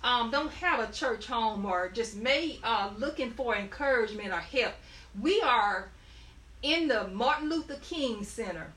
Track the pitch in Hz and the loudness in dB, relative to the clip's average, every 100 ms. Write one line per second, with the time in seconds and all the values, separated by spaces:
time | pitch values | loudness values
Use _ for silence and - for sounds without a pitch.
0 | 254 247 233 277 302 - 359 285 214 - | 4 4 4 0 0 -2 0 2 0 -2
1 | 269 220 - 240 226 208 196 180 185 233 | -2 -2 -2 0 0 0 0 0 0 -2
2 | 220 202 240 285 330 - 220 214 196 208 | -4 -2 2 2 0 -4 0 0 0 -2
3 | 277 302 247 233 240 208 196 - 285 247 | -4 -2 -6 -2 0 0 -2 -2 2 4
4 | 208 208 202 175 - 262 220 - - - | 2 -2 -4 -4 -2 0 0 -4 -18 -20
5 | - 202 285 403 320 240 202 190 190 - | -14 -2 2 4 6 4 4 0 -6 -16
6 | - - - - - - 285 339 311 220 | -20 -20 -20 -20 -20 -6 0 2 4 2
7 | 190 190 254 302 302 320 302 277 - 339 | 0 2 2 2 0 -2 -4 -10 -8 -2
8 | 269 208 202 - 202 165 156 | -2 -2 -6 -6 -6 -6 -10